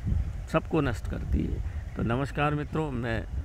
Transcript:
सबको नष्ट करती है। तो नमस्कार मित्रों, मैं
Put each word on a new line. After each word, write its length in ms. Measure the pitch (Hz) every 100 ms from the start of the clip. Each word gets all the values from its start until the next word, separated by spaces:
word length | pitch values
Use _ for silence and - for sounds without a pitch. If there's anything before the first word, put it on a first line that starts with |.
| - - - - -
सबको 320 | 160 - 165
नष्ट 300 | 139 113 -
करती 340 | - - -
है। 500 | - - - - - -
तो 60 |
नमस्कार 500 | - 123 139 - 147
मित्रों, 360 | 147 143 160 156
मैं 300 | 123 120 113 87 -